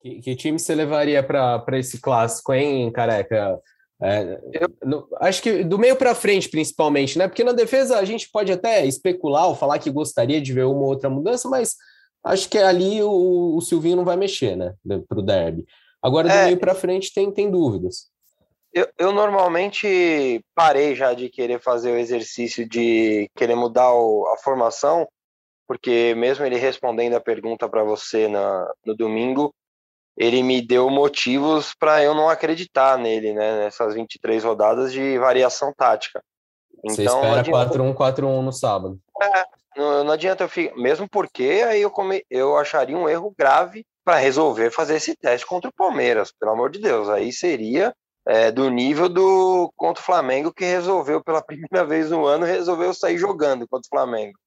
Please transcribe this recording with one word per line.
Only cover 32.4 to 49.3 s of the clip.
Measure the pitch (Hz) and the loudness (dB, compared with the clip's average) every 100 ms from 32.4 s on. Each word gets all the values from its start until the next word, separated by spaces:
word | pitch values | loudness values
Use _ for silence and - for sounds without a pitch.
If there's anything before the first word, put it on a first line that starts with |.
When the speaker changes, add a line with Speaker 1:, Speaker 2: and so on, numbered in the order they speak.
| 160 165 180 - 135 131 | -2 -4 -4 2 2 2
Speaker 2:
nele, | 117 110 107 | 0 -2 -2
né, | 107 107 110 | -2 -2 -2
nessas | 104 - 113 | -4 -2 -4
vinte | 107 113 | -4 -10
e | - | -10
três | 110 110 | -2 -2
rodadas | 113 107 104 117 131 | 0 2 2 2 -2
de | 131 135 131 | -2 -2 0
variação | 127 123 127 - 139 - | 2 4 2 0 -8 0
tática. | 127 110 - - _ _ _ _ _ _ | 0 0 -4 -14 _ _ _ _ _ _
Speaker 1:
Você | 107 107 | -8 -2
Speaker 2:
Então, | 104 127 | 0 2
não | |
Speaker 1:
espera | 139 117 | 2 2
Speaker 2:
adianta | 123 | 2
Speaker 1:
quatro | 127 123 135 | 2 2 0
um | 131 | 0
quatro | 135 131 131 139 | 0 0 0 -2
um | 131 | 0
no | 131 | -2
sábado. | 127 123 98 92 95 _ - | -4 -2 -2 -4 -12 _ -2
Speaker 2:
É, | 202 196 185 _ _ 139 | 0 0 -2 _ _ -4
não, | 147 151 | 0 0
não | 147 | 0
adianta | 156 175 185 | 0 0 -2
eu | 175 | -4
ficar, | - 160 123 | -2 -6 -2
mesmo | 123 151 196 | 0 0 -2
porque | 208 - - 127 185 233 | -4 -4 -2 0 2 2
aí | 214 | 0
eu | 208 | 0
come-, | 202 190 196 - | -2 -4 -4 -4
eu | 127 135 147 | -2 2 2
acharia | 143 156 127 160 | 0 -2 -2 -2
um | 160 | -2
erro | 165 208 - | -2 -4 0
grave | 139 143 180 208 - _ | 4 4 2 -8 -20 _
pra | - 160 | 2 4
resolver | 135 135 156 110 117 | 4 4 2 2 0
fazer | - 151 156 | 0 -2 -2
esse | 220 | -2
teste | 320 139 123 - | -4 -2 -2 -2
contra | 180 254 | -8 -8
o | |
Palmeiras, | - 381 139 123 113 98 | -2 -2 0 0 0 -2
pelo | _ 107 | _ -4
amor | 110 123 | -2 -2
de | 175 | -2
Deus, | 208 120 104 | -2 0 0
aí | 104 107 | -2 -2
seria, | 123 180 139 110 131 214 - _ _ - | -4 -4 -4 -2 -2 -2 -4 _ _ 0
é, | 110 113 | 2 2
do | 120 135 | 2 0
nível | 123 131 147 180 | 0 0 2 0
do | 175 190 | 2 4